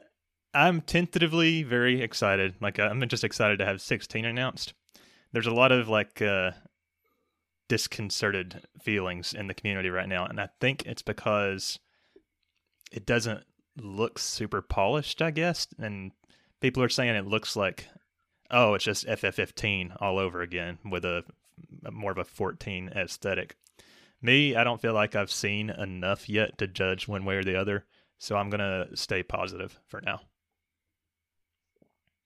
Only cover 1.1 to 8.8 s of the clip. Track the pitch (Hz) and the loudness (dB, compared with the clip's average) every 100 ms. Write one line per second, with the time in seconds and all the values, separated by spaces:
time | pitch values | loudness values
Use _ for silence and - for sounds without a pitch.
1.1 | 175 165 165 165 160 131 123 123 127 117 | 2 2 4 4 4 2 2 4 2 0
2.1 | - 104 98 95 92 101 104 104 123 120 | 0 2 4 2 -2 -2 0 0 0 -2
3.1 | 117 110 - 107 101 98 95 - 117 - | -2 -2 2 2 2 0 -2 -2 -4 -4
4.1 | 110 113 120 127 - - - _ - - | -4 -4 -2 -4 -4 -10 -12 _ -20 -20
5.1 | _ _ 117 113 117 131 127 110 107 101 | _ _ -2 2 6 8 6 4 2 2
6.1 | - 104 95 92 - - _ _ _ _ | 0 2 2 0 -4 -16 _ _ _ _
7.1 | _ _ _ _ _ - 113 - - 101 | _ _ _ _ _ -2 -2 -2 -6 -6
8.1 | - 104 98 92 - - - | -2 0 0 -4 -12 -20 -8